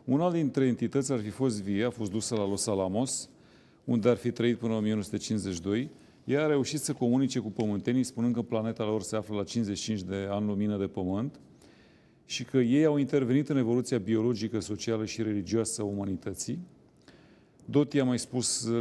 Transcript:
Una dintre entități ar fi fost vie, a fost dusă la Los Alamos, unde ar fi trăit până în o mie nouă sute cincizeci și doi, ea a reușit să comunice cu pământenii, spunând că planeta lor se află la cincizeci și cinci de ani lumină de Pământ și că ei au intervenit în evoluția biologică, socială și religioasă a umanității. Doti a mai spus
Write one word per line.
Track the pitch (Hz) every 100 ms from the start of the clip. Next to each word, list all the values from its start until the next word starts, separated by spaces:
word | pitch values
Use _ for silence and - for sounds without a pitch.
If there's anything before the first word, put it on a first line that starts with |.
Una | - 135 175
dintre | 170 147 127 131
entități | 113 117 139 135
ar | 131
fi | 104
fost | 98 135 107
vie, | 98 101
a | 120
fost | 110 107
dusă | 101 -
la | 113 98
Los | 101 -
Alamos, | 101 92 98 131 - - - - - - _
unde | - 123 110
ar | 120
fi | 120
trăit | - 117 113
până | 117
în | 110
o |
mie | 107
nouă | 107
sute | 98 104
cincizeci | - 110 95
și | 87
doi, | 90 104 147 - - - -
ea | 135
a | 156
reușit | 143 127 151
să | 139
comunice | 135 123 123 135 131
cu | 107
pământenii, | 95 110 104 104 123
spunând | 123 - 120
că | 120
planeta | 113 113 110 110
lor | 107 110
se | 92 110
află | 98 104
la |
cincizeci | 98 117 107 98
și |
cinci | - 110
de | 92 98 98
ani | 101 104
lumină | 101 104 104
de | 95
Pământ | 98 92 95 131 - - - - - - - - _
și | - -
că | 123 131
ei | 120 135
au | 156 147
intervenit | 135 147 131 131 151
în | 139
evoluția | 113 120 123 123
biologică, | 95 113 117 117 110 110
socială | 95 104 - 113
și | 107 -
religioasă | 110 104 87 110 110 -
a |
umanității. | 104 101 98 92 - 92 - 147 180 - - _ - - - - _ _
Doti | - 139 147 143
a |
mai | 127 123
spus | - 127 113 - 117 117